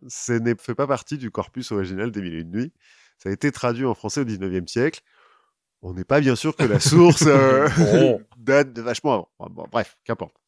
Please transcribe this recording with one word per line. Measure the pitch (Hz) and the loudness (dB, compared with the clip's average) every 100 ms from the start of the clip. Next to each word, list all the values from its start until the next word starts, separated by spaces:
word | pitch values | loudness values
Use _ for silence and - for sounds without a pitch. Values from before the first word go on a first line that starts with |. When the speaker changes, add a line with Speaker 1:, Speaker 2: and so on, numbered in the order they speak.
| 131 | -16
Speaker 1:
ce | - - | -14 -4
n'est, | 120 117 113 | -2 0 -4
fait | - | -6
pas | 120 139 | -6 -4
partie | 131 - 147 | -4 -6 -12
du | 120 | -10
corpus | 107 98 127 120 | -8 -10 -10 -8
original | 104 95 95 117 | -6 -6 -6 -8
des | 104 | -6
Mille | 90 | -8
et | 82 | -10
une | 82 | -8
nuits. | 101 139 _ _ _ _ _ | -8 -8 _ _ _ _ _
Ça | 98 | -10
a | |
été | 98 143 | -4 -6
traduit | - 123 117 | -4 -4 -2
en | 131 | -4
français | 110 107 - | -4 -6 -6
au | |
dix-neuvième | 123 101 95 92 87 | -6 -6 -4 -6 -4
siècle. | 113 143 - _ _ _ _ _ _ _ _ | -2 -4 -4 _ _ _ _ _ _ _ _
On | 92 | -14
n'est | 90 | -10
pas | 90 143 | 0 2
bien | 135 120 | 2 0
sûr | 156 - | -2 -2
que | |
la | 131 104 | 0 2
source, | - 165 175 151 151 | 4 6 8 6 4
euh, | 139 135 135 147 | 4 4 4 2
<laughs> | 156 | 2
Speaker 2:
Bon. | 156 175 135 107 - 123 | 4 6 4 2 -6 _
Speaker 1:
date | 117 139 135 | 2 2 2
de | 117 | -4
vachement | 117 117 151 | -8 -4 -2
avant. | 113 82 - | -2 -4 -16
Bon, | 90 82 | -18 -16
bon, | 78 | -6
bref, | 117 - _ | -6 -6 _
qu'importe. | - 117 87 _ | -10 -10 -10 _